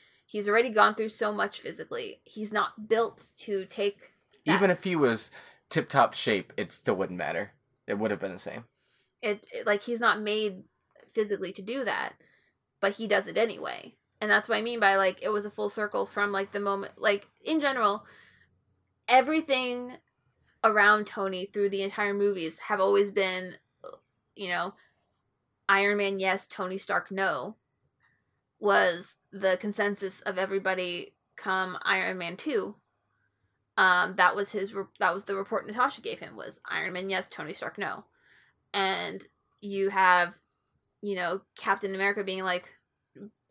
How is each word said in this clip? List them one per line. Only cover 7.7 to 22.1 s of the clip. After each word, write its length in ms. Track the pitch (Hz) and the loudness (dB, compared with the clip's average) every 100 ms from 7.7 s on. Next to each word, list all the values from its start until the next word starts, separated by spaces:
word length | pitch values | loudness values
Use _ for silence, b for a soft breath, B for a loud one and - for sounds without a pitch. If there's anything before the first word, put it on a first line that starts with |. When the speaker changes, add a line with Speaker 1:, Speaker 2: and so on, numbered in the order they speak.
| _ - | _ -6
Speaker 2:
It 120 | 101 | -2
would 120 | 110 | -2
have 100 | 98 | -2
been 120 | 95 | -4
the 60 | 87 | -8
same. 280 | - - 117 _ _ _ _ _ | -10 -12 -14 _ _ _ _ _
Speaker 1:
It, 240 | 233 208 - | -6 -4 -8
it, 160 | - 214 | -6 -2
like, 160 | 208 | -2
he's 180 | 233 233 | -2 0
not 200 | 226 214 | 0 0
made 440 | 208 214 214 190 - _ _ _ - | 0 -2 -2 -6 -14 _ _ _ -8
physically 420 | 226 214 196 185 | -4 -2 -2 -4
to 80 | 190 | -8
do 220 | 196 269 | -6 -4
that, 300 | 220 - - - _ _ _ _ _ _ | -2 -4 -6 -10 _ _ _ _ _ _
but 120 | 196 202 | -2 -2
he 100 | 220 | 0
does 200 | 196 190 | 0 2
it 120 | 175 | 0
anyway. 560 | 226 - - - - - _ _ | 0 -2 -8 -8 -12 -20 _ _
And 100 | 214 | 2
that's 160 | 208 214 | 2 4
what 100 | 214 | 0
I 40 | |
mean 180 | 226 240 | 0 2
by, 160 | 202 196 | 4 6
like, 260 | 190 190 | 4 2
it 80 | - | -2
was 160 | 208 208 | -2 -4
a 40 | |
full 200 | - 208 | -6 -6
circle 340 | 220 208 202 | -4 -4 -2
from, 280 | 196 - 202 | -4 -2 0
like, 200 | 196 196 | 0 -4
the 80 | 202 | -2
moment, 340 | 202 196 196 - | -2 -2 -4 -2
like, 300 | 214 202 - _ | 0 0 -2 _
in 180 | - 320 | -2 0
general, 440 | 285 262 208 214 b b b b b _ _ _ _ _ - | 0 2 2 0 b b b b b _ _ _ _ _ 4
everything 880 | 254 254 311 311 262 254 247 247 254 _ _ _ _ _ _ | 6 6 2 2 0 0 -4 -8 -14 _ _ _ _ _ _
around 420 | 226 214 202 214 208 | 2 6 6 6 2
Tony 400 | - 190 185 196 | -4 -4 -4 -6
through 220 | 208 202 | -2 0
the 140 | 196 | 0
entire 300 | 196 202 202 | -4 -2 -2